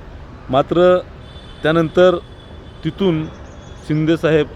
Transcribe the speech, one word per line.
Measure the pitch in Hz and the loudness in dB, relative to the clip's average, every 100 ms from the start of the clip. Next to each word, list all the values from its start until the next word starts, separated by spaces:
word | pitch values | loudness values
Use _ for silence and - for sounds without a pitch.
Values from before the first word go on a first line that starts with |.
| - - - - - | -18 -18 -18 -16 -2
मात्र | 131 143 170 180 180 - - - - - - | -2 0 2 4 4 -2 -14 -20 -20 -20 -6
त्यानंतर | 151 165 160 180 180 175 - - - - - - | 0 0 2 4 4 4 -4 -18 -20 -20 -20 -10
तिथून | 160 - 196 156 160 - - - - - - | -8 -2 0 0 -4 -12 -18 -18 -20 -14 -4
शिंदेसाहेब | 151 156 160 160 156 147 | 0 0 0 2 2 0